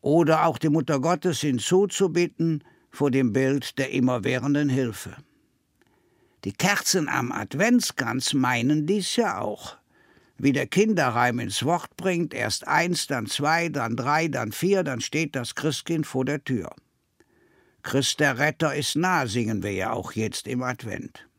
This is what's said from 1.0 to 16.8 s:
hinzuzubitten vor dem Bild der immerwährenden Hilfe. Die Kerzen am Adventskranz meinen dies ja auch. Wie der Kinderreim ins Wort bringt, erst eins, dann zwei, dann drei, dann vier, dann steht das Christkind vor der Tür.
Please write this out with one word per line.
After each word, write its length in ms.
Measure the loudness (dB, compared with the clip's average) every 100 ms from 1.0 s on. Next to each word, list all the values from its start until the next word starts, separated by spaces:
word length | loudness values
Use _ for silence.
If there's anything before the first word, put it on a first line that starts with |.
| 2 0 0 0
hinzuzubitten 1200 | 0 -2 2 4 4 2 2 2 0 0 0 0 -4 _ _
vor 200 | -2 2
dem 220 | 4 2
Bild 460 | 2 2 0 -4 -4
der 140 | -2
immerwährenden 760 | 2 2 2 0 -2 0 0 2
Hilfe. 480 | 0 0 -4 -12 -16 -20 _ _ _ _ _ _ _ _ _ _ _
Die 100 | -8
Kerzen 560 | 0 2 2 2 0 0
am 220 | -2 -2
Adventskranz 1000 | -4 -6 0 4 4 2 -4 -2 -2 0
meinen 520 | 2 2 2 2 2 2
dies 300 | 0 0 -2
ja 240 | -2 -2
auch. 380 | -6 -8 -12 -18 _ _ _ _ _ _
Wie 140 | 2
der 160 | 2 0
Kinderreim 720 | 2 4 4 2 4 2 2
ins 260 | -4 -2 0
Wort 320 | 0 -2 -4
bringt, 360 | -2 0 -2
erst 340 | -2 -4 -4 0
eins, 400 | 0 2 -2 -2
dann 180 | -4 -4
zwei, 440 | -2 0 0 0
dann 260 | -4 -4 -2
drei, 320 | 0 0 0
dann 240 | -2 -4
vier, 320 | -2 2 2
dann 180 | 0 -4
steht 340 | -4 -4 -4 -4
das 200 | -8 -4
Christkind 500 | -4 -4 -4 -4 -2
vor 200 | -2 -2
der 180 | -4
Tür. 260 | -4 -4 -4 -14